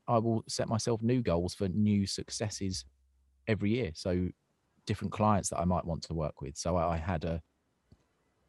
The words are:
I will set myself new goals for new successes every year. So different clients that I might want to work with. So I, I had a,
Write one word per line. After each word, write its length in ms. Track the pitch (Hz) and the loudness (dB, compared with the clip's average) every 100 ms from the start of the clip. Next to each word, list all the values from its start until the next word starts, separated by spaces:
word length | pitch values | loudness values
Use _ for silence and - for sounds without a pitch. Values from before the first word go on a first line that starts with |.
| - | 2
I 100 | 120 | 2
will 260 | 113 113 - | 2 0 -2
set 200 | - 113 | -4 -2
myself 360 | 113 - 113 | -2 0 0
new 180 | 113 127 | 2 2
goals 320 | 113 85 87 | 2 2 0
for 140 | - 98 | -2 -2
new 400 | 87 104 101 98 | 2 4 4 2
successes 800 | - - - 107 - 98 95 - _ _ _ _ _ - | -2 -6 -6 -6 -4 -4 -4 -8 _ _ _ _ _ -2
every 220 | 104 101 | 0 2
year. 220 | 117 101 | 0 -2
So 360 | 78 95 90 90 - _ _ _ _ - | -4 -2 0 0 -4 _ _ _ _ -6
different 260 | 107 98 | -4 -2
clients 360 | - 107 101 90 | 2 4 4 2
that 100 | - | 0
I 60 | 87 | 2
might 200 | 90 80 | 0 0
want 160 | 80 | -6
to 120 | - 82 | -6 -4
work 260 | 76 - | -4 -6
with. 160 | 69 71 | -10 -6
So 180 | 85 87 | -2 0
I, 200 | 82 82 | 2 0
I 20 | |
had 280 | 78 85 82 | -2 -4 -2
a, 160 | 82 - _ _ _ _ - _ _ _ _ | -4 -8 _ _ _ _ -20 _ _ _ _